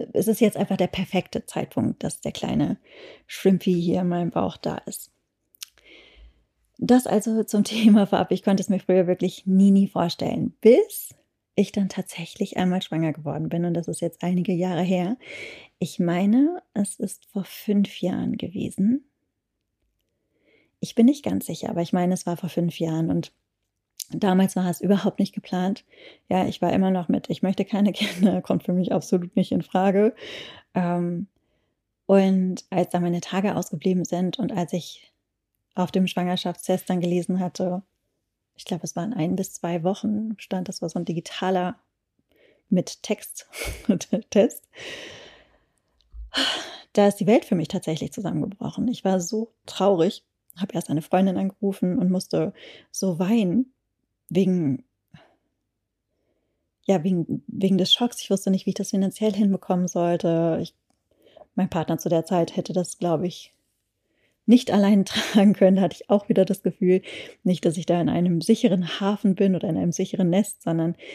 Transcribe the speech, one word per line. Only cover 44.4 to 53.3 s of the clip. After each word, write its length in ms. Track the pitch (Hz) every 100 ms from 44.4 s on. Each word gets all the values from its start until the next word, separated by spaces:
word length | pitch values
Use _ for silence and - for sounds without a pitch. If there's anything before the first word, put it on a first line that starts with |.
| 233 - - - - - - - - - _ _ _ _ _ _ _ - - - - - - - -
da 160 | - 202
ist 80 | 202
die 100 | 180
Welt 180 | 254
für 120 | - 180
mich 120 | -
tatsächlich 440 | 185 - 165 -
zusammengebrochen. 760 | - 175 156 - - - - 247
Ich 160 | -
war 160 | 190 185
so 320 | 175 220 226 _ -
traurig, 580 | - 196 185 175 - _ _ _ 170
habe 180 | 196
erst 160 | 170 -
eine 120 | 151
Freundin 340 | - 185 190 185
angerufen 600 | 190 - 196 196 180 180
und 120 | 180
musste 420 | 185 - 165 160 - - - _
so 280 | - 190 165
weinen 540 | 180